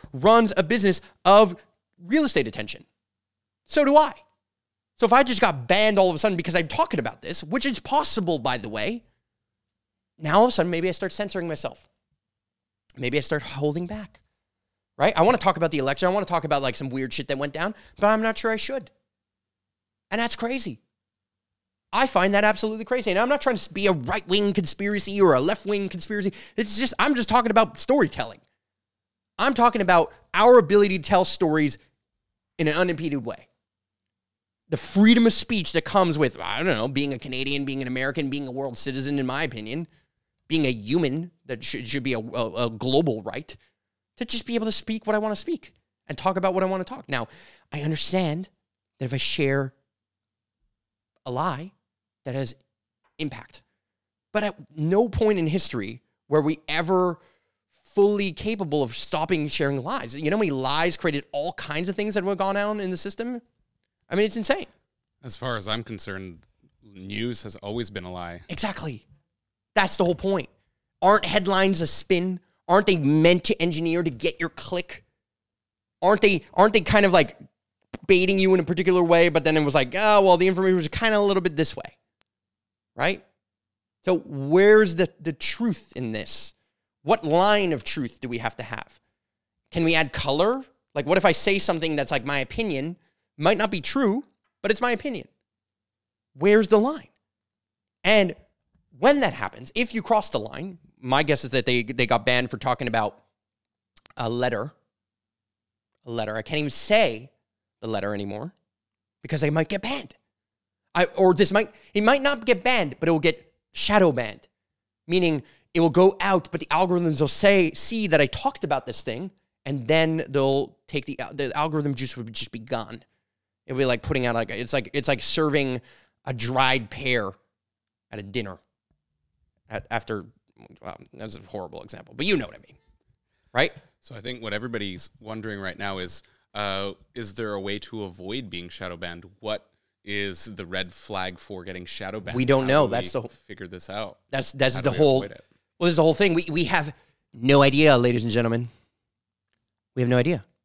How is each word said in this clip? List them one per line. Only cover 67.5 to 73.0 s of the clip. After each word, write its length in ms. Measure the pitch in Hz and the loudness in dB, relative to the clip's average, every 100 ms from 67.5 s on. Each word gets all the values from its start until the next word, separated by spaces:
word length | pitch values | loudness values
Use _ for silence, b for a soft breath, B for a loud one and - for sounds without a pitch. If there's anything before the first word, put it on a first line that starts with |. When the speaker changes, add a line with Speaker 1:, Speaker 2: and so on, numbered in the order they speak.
| 90 | -14
Speaker 2:
always 320 | 101 113 107 | -10 -8 -8
been 140 | 101 | -10
a 80 | 90 | -12
lie. 300 | 90 87 87 - | -12 -12 -14 -12
Speaker 1:
Exactly. 560 | 160 214 190 160 113 _ _ _ _ _ _ _ - | -6 -6 -6 -10 -12 _ _ _ _ _ _ _ 0
That's 200 | 190 - | 0 2
the 80 | |
whole 120 | 175 170 | 0 0
point. 340 | 190 190 - _ _ _ _ - | -2 -4 -6 _ _ _ _ 0
Aren't 240 | 180 208 170 | 4 4 4
headlines 540 | 196 185 190 196 180 | 0 2 2 2 2
a 80 | 165 | -2
spin? 520 | - - 180 185 180 _ _ - | -2 0 0 0 -6 _ _ 2
Aren't 200 | 185 208 | 2 4
they 100 | |
meant 480 | 180 | 2